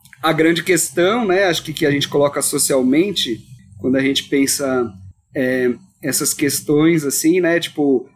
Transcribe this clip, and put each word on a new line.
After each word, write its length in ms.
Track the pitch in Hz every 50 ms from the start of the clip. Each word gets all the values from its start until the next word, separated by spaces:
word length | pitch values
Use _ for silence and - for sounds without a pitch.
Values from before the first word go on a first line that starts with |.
| _ - - _
A 100 | - 160
grande 300 | 160 156 160 165 170 165
questão, 640 | 151 - 180 165 - - - 180 170 185 226 247 233
né, 200 | 190 175 190 202
acho 180 | 185 160 -
que, 100 | - 160
que 140 | 147 - 160
a 40 | 143
gente 180 | 143 143 135 -
coloca 340 | - 147 143 143 - 147
socialmente, 960 | 135 - - 139 - - 143 131 127 127 139 156 190 208 175 - - 135 113 107 - - - - - - - -
quando 180 | - 131 131
a 60 | 135
gente 220 | 135 135 135 135 -
pensa, 680 | - 147 139 139 127 - - 143 131 131 127 120 113 95 92 95 - - _ _ _ -
é, 380 | 151 131 127 127 127 127 123 120 - - _ _ _
essas 320 | - 135 123 - 151 135 -
questões, 720 | - 151 139 135 - - - 147 147 156 165 170 160 139
assim, 360 | 139 131 - - 156 180 185
né, 200 | 175 165 170 170
tipo, 480 | 165 - - 156 147 139 135 123 - - _